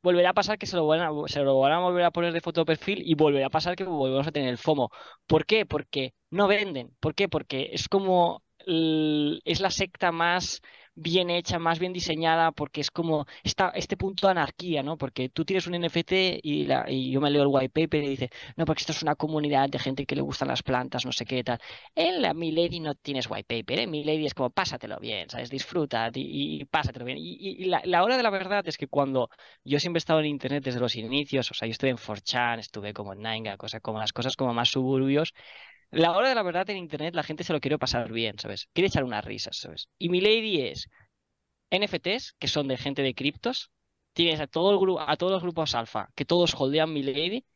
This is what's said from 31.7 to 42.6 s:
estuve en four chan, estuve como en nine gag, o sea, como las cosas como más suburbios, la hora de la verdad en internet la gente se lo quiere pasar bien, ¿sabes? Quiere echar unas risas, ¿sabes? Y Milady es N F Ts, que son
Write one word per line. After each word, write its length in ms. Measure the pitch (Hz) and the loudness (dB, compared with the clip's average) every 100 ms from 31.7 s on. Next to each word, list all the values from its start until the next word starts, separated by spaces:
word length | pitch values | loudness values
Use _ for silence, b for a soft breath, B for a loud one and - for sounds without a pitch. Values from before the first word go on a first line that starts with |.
estuve 180 | 113 135 | -2 -2
en 80 | 120 | -2
four 240 | - 104 | -6 -10
chan, 360 | - 127 120 117 | -4 -2 0 -2
estuve 340 | 104 - 104 | -8 -10 -10
como 200 | 107 101 | -10 -10
en 80 | 95 | -8
nine 220 | 110 110 | -6 -6
gag, 200 | 110 98 | -6 -10
o 60 | - | -10
sea, 100 | 113 | -10
como 220 | - 110 | -8 -6
las 120 | 107 | -6
cosas 220 | - 123 | -4 -6
como 180 | 127 131 | -2 -2
más 160 | 117 120 | 0 0
suburbios, 640 | 139 131 135 135 143 165 - B B B B B | 0 0 2 2 2 0 -6 B B B B B
la 240 | - 170 | 2 2
hora 140 | 175 254 | 4 2
de 60 | |
la 80 | 247 | 2
verdad 260 | 185 170 190 | 0 -2 -2
en 80 | 196 | -6
internet 380 | 175 147 156 | -8 -6 -6
la 80 | 170 | -4
gente 220 | 147 156 | -6 -6
se 100 | 180 | -2
lo 60 | 156 | -2
quiere 180 | 135 147 | 0 0
pasar 340 | 123 123 110 | 0 -2 -2
bien, 260 | 113 113 104 | -2 -4 -4
¿sabes? 300 | 104 101 - | -10 -10 -6
Quiere 140 | - 190 | 0 2
echar 160 | 160 | 2
unas 200 | 131 107 | -2 -4
risas, 320 | - 107 - - | -6 -10 -10 -10
¿sabes? 320 | - - - _ | -12 -14 -16 _
Y 140 | 170 | 0
Milady 500 | 180 196 226 220 180 | 2 4 4 2 -2
es 300 | 123 69 - b b _ _ _ _ _ _ | -2 -6 -14 b b _ _ _ _ _ _
N 120 | 185 | -2
F 160 | 202 175 | 0 -4
Ts, 360 | - 220 - _ | -2 -4 -6 _
que 80 | 139 | -4
son 220 | - | -2